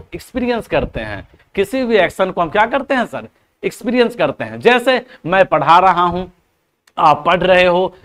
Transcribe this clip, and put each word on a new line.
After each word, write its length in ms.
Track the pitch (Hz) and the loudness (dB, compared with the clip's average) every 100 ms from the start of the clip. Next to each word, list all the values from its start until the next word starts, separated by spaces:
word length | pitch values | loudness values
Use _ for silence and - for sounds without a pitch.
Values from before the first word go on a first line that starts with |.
| - | -8
एक्सपीरियंस 520 | 170 - 254 240 226 - | -18 -10 -6 -4 -4 -4
करते 340 | 147 123 123 | -4 -4 -8
हैं। 280 | 107 98 - _ _ | -10 -12 -16 _ _
किसी 300 | 196 190 262 | -6 -4 -2
भी 120 | 240 214 | 0 2
एक्शन 340 | 160 - 190 | 0 0 -4
को 100 | 185 | -2
हम 80 | 165 | -2
क्या 180 | 208 226 | 0 0
करते 280 | 285 277 | -2 -2
हैं 120 | 262 202 | -4 -4
सर? 220 | 120 110 _ _ _ | -8 -14 _ _ _
एक्सपीरियंस 520 | 196 - 226 247 233 233 | -10 -6 -4 0 0 0
करते 280 | 147 - | -4 -4
हैं। 160 | 113 113 | -10 0
जैसे 460 | 208 247 254 254 - - 156 | 2 2 0 -2 -4 -12 -2
मैं 180 | 190 180 | 0 2
पढ़ा 320 | 156 143 175 | 2 4 4
रहा 240 | 185 175 | 4 2
हूं, 240 | 175 180 185 _ _ _ _ _ _ - | 0 -2 -10 _ _ _ _ _ _ 0
आप 260 | 160 147 170 | 2 2 0
पढ़ 160 | 180 | 0
रहे 220 | 180 180 | 4 4
हो, 300 | 180 180 180 - | 4 2 -2 -6